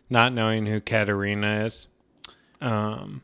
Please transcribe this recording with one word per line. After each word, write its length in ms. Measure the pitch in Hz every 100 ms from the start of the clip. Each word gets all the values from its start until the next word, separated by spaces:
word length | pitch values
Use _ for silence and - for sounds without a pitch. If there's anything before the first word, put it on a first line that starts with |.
| -
not 220 | 123 120
knowing 320 | 123 110 110 107
who 120 | 107
Katerina 840 | - 113 104 101 101 101 104 107 110
is. 220 | - - _ _ _ - - _ -
Um, 600 | 131 107 107 117 101 135